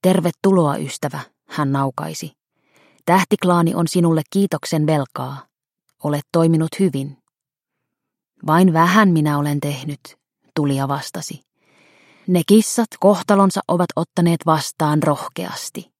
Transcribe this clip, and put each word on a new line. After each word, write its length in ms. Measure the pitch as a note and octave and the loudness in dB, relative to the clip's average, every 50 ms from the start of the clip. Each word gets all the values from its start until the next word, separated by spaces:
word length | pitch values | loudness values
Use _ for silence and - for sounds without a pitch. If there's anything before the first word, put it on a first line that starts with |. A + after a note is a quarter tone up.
| - | 2
"Tervetuloa, 720 | F#3 F#3 F#3 D#3+ E3+ D#3+ _ - G3 F#3+ F#3 E3 D3 C#3+ | 2 2 2 0 -2 -4 _ 0 2 4 4 2 2 0
ystävä", 440 | - D3+ C3+ - - - C#3+ B2+ C#3+ B2 _ _ _ _ _ | -4 -6 -8 -10 -8 -8 -8 -8 -8 -14 _ _ _ _ _
hän 240 | - - D3+ C#3 C#3 | -6 -4 -2 -2 0
naukaisi. 600 | C#3 C#3 C3+ C3 - D3+ D#3+ D#3+ - - D#3 _ _ _ _ _ _ _ _ _ _ _ _ _ _ _ | -2 -2 -4 -4 -8 -10 -10 -10 -12 -12 -14 _ _ _ _ _ _ _ _ _ _ _ _ _ _ _
"Tähtiklaani 720 | - E3+ F#3+ F#3 _ G#3+ - - F#3 F3 F3 E3+ E3 - | 0 2 2 2 _ -2 0 2 2 2 4 2 2 0
on 140 | - E3+ E3 | 0 -2 0
sinulle 340 | - F3+ E3+ E3+ E3 D#3 D3+ _ | 0 0 2 2 2 0 -2 _
kiitoksen 560 | - G3 G3 F#3+ - D3 - - - D#3 D3+ | -2 0 0 0 -2 -6 -6 -4 -2 0 0
velkaa. 600 | D3+ D#3+ D3+ C3+ - _ - B2+ B2+ C#3 C3+ - _ _ _ _ _ _ _ _ _ _ _ - | 2 0 0 -2 -4 _ -10 -10 -10 -10 -14 -16 _ _ _ _ _ _ _ _ _ _ _ -6
Olet 220 | D3 D3 C#3+ - _ - | -4 -4 -4 -6 _ 0
toiminut 380 | E3+ E3 E3 E3 D#3+ D#3+ D#3+ - - | 2 2 4 2 2 0 -2 -2 -2
hyvin." 360 | G3 F3+ C3+ C#3 C3+ C#3 C#3 _ _ _ _ _ _ _ _ _ _ _ _ _ _ _ _ _ _ _ _ _ _ _ _ _ - | -2 0 0 -4 -8 -8 -12 _ _ _ _ _ _ _ _ _ _ _ _ _ _ _ _ _ _ _ _ _ _ _ _ _ -2
"Vain 260 | D3 D#3 E3+ F#3+ F#3 D#3+ | 0 4 4 4 4 4
vähän 360 | D#3+ E3 F3 F3+ A3 G#3+ G3 | 4 2 4 4 4 4 4
minä 300 | E3+ D#3+ D3+ D3+ D3 C#3+ | 4 4 2 2 0 0
olen 220 | D3 D3 D3 C#3+ | -2 -2 -2 -4
tehnyt", 400 | - C#3+ C#3+ C3 C3+ C3+ C#3+ - _ - - _ _ _ _ _ _ _ _ | -4 -6 -8 -8 -10 -12 -12 -12 _ -20 -20 _ _ _ _ _ _ _ _
tulija 340 | E3 D3 C#3+ C#3 C3+ C3+ C3+ | -4 -2 -2 0 -2 -2 -2
vastasi. 540 | C#3 C#3 C3+ - - F#2 - - - - _ _ _ _ _ _ _ _ _ _ _ _ _ _ _ _ _ | -4 -6 -6 -10 -12 -12 -12 -12 -14 -16 _ _ _ _ _ _ _ _ _ _ _ _ _ _ _ _ _
"Ne 160 | - F3+ F3 D#3 | -2 0 0 4
kissat 420 | - G3+ A3 G#3+ - - - A#3 - - - | 6 4 4 4 2 -2 -4 -4 -4 -4 2
kohtalonsa 600 | - G3 G#3 F3+ - - G#3 G3 G3 F#3+ - G3 - - | 4 4 4 2 2 0 4 4 4 2 2 -2 -4 -2
ovat 200 | F3 F3 F3+ - - | -2 -2 -2 -2 -2
ottaneet 440 | - E3 _ _ - E3+ E3+ E3+ D#3+ - | -6 -6 _ _ 0 2 2 2 0 2
vastaan 560 | E3 D#3+ D#3 - - - _ D#3+ D3+ D3+ D3+ D3 | 0 0 0 0 -8 -6 _ -2 0 0 0 0
rohkeasti." 920 | D3+ D3 - - - _ - F#2 - - - - - _ - - _ _ _ | 0 -2 -2 -6 -14 _ -12 -12 -10 -10 -12 -14 -14 _ -16 -18 _ _ _